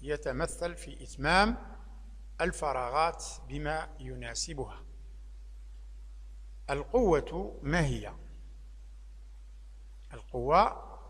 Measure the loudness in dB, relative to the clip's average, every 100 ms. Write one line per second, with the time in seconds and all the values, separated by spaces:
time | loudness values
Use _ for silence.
0 | -4 -2 0 0 0 0 -4 -4 -10 -10
1 | -10 0 6 8 8 4 -4 -12 -12 -12
2 | -14 -14 -10 0 0 2 0 2 2 4
3 | 4 2 -6 -10 -8 -4 0 0 -2 -8
4 | -8 -6 -6 -4 -2 -2 -4 -6 -12 -12
5 | -14 -14 -14 -12 -12 -12 -12 -12 -12 -12
6 | -12 -12 -12 -12 -12 -8 -2 0 4 6
7 | 8 8 6 -2 -4 -4 2 6 6 2
8 | -2 -8 -12 -14 -14 -14 -14 -14 -14 -14
9 | -14 -14 -14 -14 -14 -14 -14 -14 -14 -14
10 | -14 -14 -6 -2 6 8 8 4 -8 -12
11 | -14